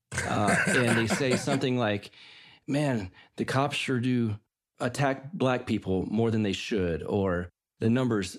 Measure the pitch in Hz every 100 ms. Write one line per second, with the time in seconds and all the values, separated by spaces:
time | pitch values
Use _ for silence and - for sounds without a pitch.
0 | _ - - - 101 - - 131 117 113
1 | 110 202 135 127 - 139 135 123 107 101
2 | - - - - - - - 135 147 120
3 | 95 - - - 120 131 139 - - 127
4 | 127 123 113 104 - _ _ _ 131 127
5 | 139 135 143 180 127 123 - 107 95 95
6 | - 107 117 110 104 95 - 107 87 80
7 | - 101 95 87 90 - _ _ 113 123
8 | 127 107 92